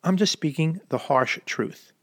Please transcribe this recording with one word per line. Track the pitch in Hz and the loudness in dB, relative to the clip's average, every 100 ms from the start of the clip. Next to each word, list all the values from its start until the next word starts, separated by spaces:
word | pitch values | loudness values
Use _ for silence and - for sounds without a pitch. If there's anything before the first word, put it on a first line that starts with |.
I'm | 175 185 | 2 2
just | 202 | 2
speaking | - 156 143 160 170 - | 0 -2 0 -2 -2 -4
the | 127 | -6
harsh | - 135 127 - | 2 2 2 -4
truth. | - - 110 - - _ | -6 -4 -4 -6 -20 _